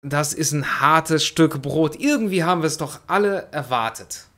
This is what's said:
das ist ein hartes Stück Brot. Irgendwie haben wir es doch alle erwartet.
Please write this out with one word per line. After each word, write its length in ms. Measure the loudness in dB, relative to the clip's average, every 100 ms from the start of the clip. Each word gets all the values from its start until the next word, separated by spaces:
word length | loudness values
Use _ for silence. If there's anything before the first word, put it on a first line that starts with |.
das 320 | -2 -2 -2
ist 180 | -2 -2
ein 280 | -2 -2 2
hartes 440 | 4 4 4 0
Stück 380 | 0 4 4 4
Brot. 360 | -4 0 0 0
Irgendwie 460 | 0 0 0 0
haben 160 | 0 2
wir 60 | 0
es 100 | -2
doch 240 | -8 -10 -2
alle 420 | 0 2 -2 -6
erwartet. 760 | -8 -2 -2 -2 -6 -14 -16 -16